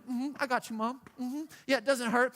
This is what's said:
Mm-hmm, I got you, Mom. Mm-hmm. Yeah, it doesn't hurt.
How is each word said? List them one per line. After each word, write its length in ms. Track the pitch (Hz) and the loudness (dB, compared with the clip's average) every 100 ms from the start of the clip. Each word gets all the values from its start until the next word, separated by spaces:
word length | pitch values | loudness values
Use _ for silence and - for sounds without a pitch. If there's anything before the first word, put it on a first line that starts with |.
| - | -4
Mm-hmm, 200 | 247 269 269 | -4 -4 -4
I 80 | 277 | 0
got 220 | 247 - | 0 -2
you, 60 | |
Mom. 260 | 220 220 254 - - | -4 -4 -4 -14 -10
Mm-hmm. 200 | 247 277 311 - - | -6 -6 -8 -14 0
Yeah, 100 | 262 | 0
it 80 | |
doesn't 260 | 220 269 240 | 4 2 4
hurt. 240 | 240 254 | 4 4